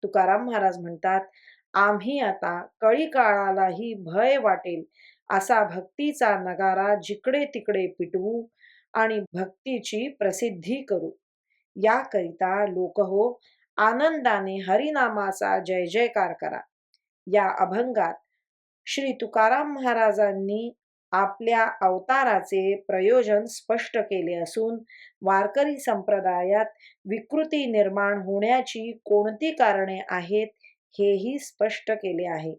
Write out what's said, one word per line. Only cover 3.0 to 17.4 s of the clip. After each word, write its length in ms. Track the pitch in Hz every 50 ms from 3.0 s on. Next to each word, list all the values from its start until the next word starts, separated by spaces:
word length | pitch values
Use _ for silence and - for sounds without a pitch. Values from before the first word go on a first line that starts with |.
| 320
काळालाही 880 | 320 - 269 240 214 208 202 196 196 190 196 190 190 180 175 226 233 226
भय 440 | 202 185 165 165 190 226 254 277 277
वाटेल 460 | 233 214 190 - - 185 170 165 160 _ _ _ _ - _ _ _ _
असा 340 | - 196 190 - 247 226 208
भक्तीचा 760 | 175 165 185 185 - _ - 285 294 294 - 247 226 202 190
नगारा 560 | 185 180 180 175 190 190 190 185 190 202 208 208 -
जिकडे 420 | - 202 202 _ 254 262 285 294
तिकडे 420 | 285 285 240 208 - 208 196 185 180
पिटवू 580 | 185 _ 180 170 - 185 185 208 226 233 233 233 _ _ _ - _ _ _ _ _
आणि 260 | 226 220 226 220 214 202 - _
भक्तीची 760 | 175 190 185 - _ _ 262 262 240 - - - 214 233 285
प्रसिद्धी 760 | 285 _ - - - - - 233 196 175 156 180 240 277
करू. 300 | 277 - 202 175 156 160 - _ _ _ _ _ _ _ _ _ _ _ _
याकरिता 920 | - 196 214 220 254 262 262 - 202 180 165 165 - 185 185 190 202 208
लोक 360 | 202 180 185 180 175 - -
हो, 380 | 202 190 190 202 214 247 240 - _ _ _ _ _ _ _ -
आनंदाने 760 | 208 220 226 247 294 320 320 311 262 240 214 202 190 190 190 196
हरिनामाचा 1000 | 190 185 185 220 277 302 311 285 254 233 208 208 202 196 190 - 208 196 190 190
जय 260 | 185 175 185 185 180
जयकार 480 | 170 170 220 240 233 226 214 190 175 165
करा." 280 | - - 156 - - - _ _ _ _ _ _ _ _ _ _ _ _ - 185
या 320 | 208